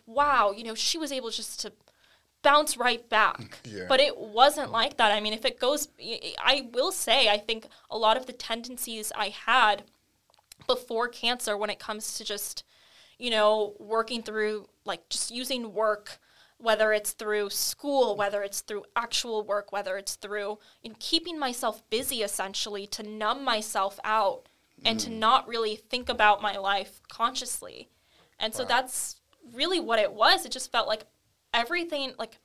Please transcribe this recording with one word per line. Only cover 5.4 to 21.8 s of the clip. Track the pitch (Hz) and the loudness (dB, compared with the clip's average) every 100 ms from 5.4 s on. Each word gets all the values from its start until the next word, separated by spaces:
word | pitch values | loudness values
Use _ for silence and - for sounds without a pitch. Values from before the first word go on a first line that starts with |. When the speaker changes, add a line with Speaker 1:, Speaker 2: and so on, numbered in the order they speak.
| 254 | -4
Speaker 1:
it | 240 | 0
goes, | 254 294 - - | 0 0 -4 -10
y-, | 165 226 | -10 -10
y-, | - - | -10 0
I | - 277 233 | 2 2 0
will | 240 269 | -2 -2
say, | - - 254 226 | 0 2 4 4
I | 208 | 2
think | 214 220 - - - | 0 -6 -8 -20 -10
a | 220 | 2
lot | 220 226 | 2 2
of | 262 | -2
the | |
tendencies | 240 - 233 240 247 - 220 214 - | -12 -8 -8 -8 -10 -10 -8 -8 -6
I | 202 | -6
had | - - 233 214 202 - _ _ _ _ _ - - - | -4 2 4 4 2 -4 _ _ _ _ _ -20 -6 -2
before | 254 - 226 240 | -2 -2 -2 -2
cancer | - 233 247 - 202 | -2 -4 -2 -4 -2
when | 208 | -4
it | 196 | -6
comes | - 214 - - | -8 -8 -8 -8
to | 220 | -8
just, | 208 - - - _ _ - - - | -8 -8 -12 -18 _ _ -20 -20 -10
you | 240 | -2
know, | 220 214 214 208 - | 4 4 4 0 -6
working | 208 226 226 233 | -4 -2 -2 -6
through, | 220 214 214 214 - _ | -6 -4 -2 -4 -10 _
like, | 208 175 - | -8 -8 -6
just | - - | -6 -6
using | 240 254 254 226 | -6 -6 -6 -4
work, | 190 220 208 - - _ _ _ _ | 0 0 0 -6 -20 _ _ _ _
whether | 226 214 220 | 2 4 4
it's | 214 208 | 2 0
through | - 214 208 202 | -6 -2 -2 -2
school, | - - - 285 277 233 202 | -2 -4 -4 0 2 2 2
whether | 202 202 | 0 0
it's | 202 - | -4 -8
through | - 208 - - | -8 -10 -6 -4
actual | 233 - 247 214 | -2 -2 -2 -4
work, | 208 208 202 | -2 -4 -4
whether | 196 196 196 | -6 -4 -6
it's | 202 - | -8 -10
through, | 196 208 202 214 - _ | -8 -6 -6 -8 -14 _
you | 226 | -20
know, | 220 | -12
keeping | - 320 339 320 | -10 -8 -10 -8
myself | 254 247 233 220 | -6 -4 -6 -6